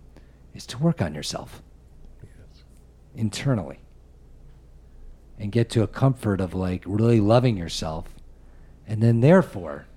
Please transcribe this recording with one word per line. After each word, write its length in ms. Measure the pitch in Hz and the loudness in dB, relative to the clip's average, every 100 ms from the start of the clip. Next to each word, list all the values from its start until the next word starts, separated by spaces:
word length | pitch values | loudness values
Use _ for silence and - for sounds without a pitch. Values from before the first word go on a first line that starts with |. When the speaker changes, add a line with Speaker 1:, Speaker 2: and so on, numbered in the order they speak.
| - - - - - | -20 -20 -20 -20 -20
Speaker 1:
is 120 | - - | -20 -14
to 120 | 117 | -4
work 220 | 165 - | -2 0
on 120 | 85 | -4
yourself 480 | 76 - - - - - - - - - - | -6 -10 -12 -12 -20 -20 -20 -20 -20 -20 -20
Speaker 2:
Yes. 420 | - - - - - - - - - | -20 -20 -20 -20 -20 -20 -20 -20 -18
Speaker 1:
internally 640 | - 110 - 139 120 73 69 - - - - - - - - - - - - - - - - | -6 -6 -4 -2 -2 -4 -14 -20 -20 -20 -20 -20 -20 -20 -20 -20 -20 -20 -20 -20 -20 -20 -12
and 120 | 104 | -4
get 200 | 113 120 | -2 0
to 120 | 120 | 0
a 40 | 104 | 0
comfort 540 | - 135 123 107 95 | 2 0 0 -2 -2
of, 140 | 92 | -2
like, 280 | 92 92 90 - | -4 -4 -4 -4
really 340 | 104 117 117 | 0 4 4
loving 360 | 101 120 127 104 | 6 4 4 -2
yourself. 580 | 82 - 82 80 - - - - - - - - - | -6 -8 -8 -8 -12 -18 -20 -20 -20 -20 -20 -20 -8
And 160 | 107 | 0
then 180 | 117 117 | 2 4
therefore 680 | 131 185 156 104 82 71 - | 6 6 4 -4 -10 -12 -16